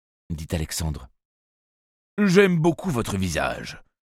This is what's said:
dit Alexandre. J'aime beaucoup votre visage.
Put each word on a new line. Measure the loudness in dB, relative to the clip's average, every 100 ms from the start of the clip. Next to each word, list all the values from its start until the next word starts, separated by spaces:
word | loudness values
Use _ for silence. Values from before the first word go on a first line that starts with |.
| _ _ -10
dit | -10 -6
Alexandre. | -4 -4 -4 -4 -6 -10 _ _ _ _ _ _ _ _ _ _ 0
J'aime | 4 6 6 4
beaucoup | 2 0 -2
votre | -2 -2 -2
visage. | -2 -2 -2 -4 -10 -16 -20 _